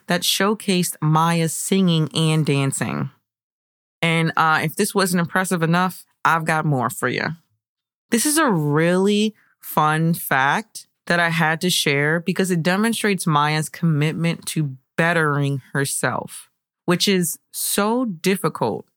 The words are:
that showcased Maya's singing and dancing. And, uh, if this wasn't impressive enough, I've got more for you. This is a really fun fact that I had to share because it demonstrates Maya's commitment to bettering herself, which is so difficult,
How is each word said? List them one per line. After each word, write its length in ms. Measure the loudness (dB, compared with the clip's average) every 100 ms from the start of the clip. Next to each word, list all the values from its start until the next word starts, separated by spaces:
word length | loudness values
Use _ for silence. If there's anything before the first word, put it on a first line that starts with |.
| -4
that 140 | -2
showcased 720 | 0 0 0 0 0 0 -2 -2
Maya's 540 | 0 2 2 2 0
singing 560 | -4 -2 2 4 2 0
and 300 | 0 2 2
dancing. 640 | 2 0 0 -2 -4 -4 -6 -8 _ _ _ _ _ _ _ _
And, 300 | -2 0 0 0
uh, 240 | 2 2
if 120 | 0 -2
this 180 | -2
wasn't 260 | 0 0 0
impressive 420 | -2 -2 -2 0
enough, 420 | 0 2 0 -4 -16 _
I've 200 | 0 0
got 220 | 0 0 0
more 240 | 0 0
for 180 | -2 -2
you. 280 | -2 -4 -6 _ _ _ _ _ _ _
This 160 | 0 2
is 100 | 2
a 140 | 2
really 840 | 2 2 2 2 2 2 2 0 -4 _ _
fun 520 | -6 0 2 2 0
fact 760 | -2 -2 0 2 0 -4 -14 -20 _ -2
that 140 | 0
I 100 | 0
had 300 | 2 0 0
to 80 | 0
share 500 | 0 0 0 0 0
because 300 | -2 -2 0
it 120 | 0
demonstrates 640 | 0 0 0 0 -2 -2 0
Maya's 440 | 0 2 0 -4
commitment 720 | -2 0 2 0 -2 -4 -4 -6
to 300 | -4 -4 -6 _ -2
bettering 680 | 0 2 2 0 0 -2 -4
herself, 800 | -4 -4 -2 -4 -4 -8 -14 -20 _ _ _
which 240 | -2 0 2
is 300 | 2 0 -4 _
so 540 | -8 -4 0 0 0
difficult, 800 | -2 -2 -2 0 -2 -2 -4 -4 -10